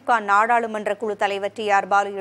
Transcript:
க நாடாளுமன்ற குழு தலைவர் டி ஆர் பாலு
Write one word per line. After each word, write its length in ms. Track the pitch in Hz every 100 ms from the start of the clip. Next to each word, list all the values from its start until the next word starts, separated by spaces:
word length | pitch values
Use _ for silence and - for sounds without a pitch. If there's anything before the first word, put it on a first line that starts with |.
| -
க 100 | 226 202
நாடாளுமன்ற 600 | 202 226 233 226 214 208 202
குழு 140 | 220 202
தலைவர் 320 | 202 196 202 226
டி 80 | 208 196
ஆர் 100 | 190
பாலு 180 | 202 202 196